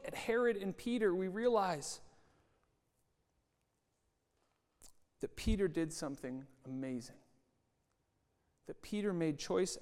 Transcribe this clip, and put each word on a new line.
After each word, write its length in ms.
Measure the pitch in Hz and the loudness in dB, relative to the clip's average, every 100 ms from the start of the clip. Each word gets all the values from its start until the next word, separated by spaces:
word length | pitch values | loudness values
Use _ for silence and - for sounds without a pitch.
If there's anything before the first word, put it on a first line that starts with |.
| - | -8
at 80 | - | -6
Herod 420 | - 233 240 202 | 0 2 4 2
and 180 | 196 175 | -2 -4
Peter, 380 | 233 240 208 | 0 4 4
we 140 | 180 190 | 4 2
realize 760 | 196 240 220 190 151 - - - - _ _ _ _ _ _ _ _ _ _ _ _ _ _ _ _ _ _ _ _ _ _ _ _ _ _ - - _ _ | 2 6 6 6 2 -2 -8 -14 -20 _ _ _ _ _ _ _ _ _ _ _ _ _ _ _ _ _ _ _ _ _ _ _ _ _ _ -20 -20 _ _
that 160 | - - | -10 -6
Peter 320 | - 190 190 | -2 2 2
did 260 | 156 160 | 0 -2
something 520 | - 151 139 127 131 135 - 135 | -4 -8 -6 -8 -8 -12 -16 -10
amazing. 500 | 131 135 127 - - _ _ _ _ _ _ _ _ _ _ _ _ _ _ - | -8 -4 -6 -8 -16 _ _ _ _ _ _ _ _ _ _ _ _ _ _ -16
That 160 | - | -14
Peter 320 | - 208 202 | -6 -2 0
made 240 | 175 160 143 | 0 0 0
choice 400 | - 185 185 - | 0 2 2 0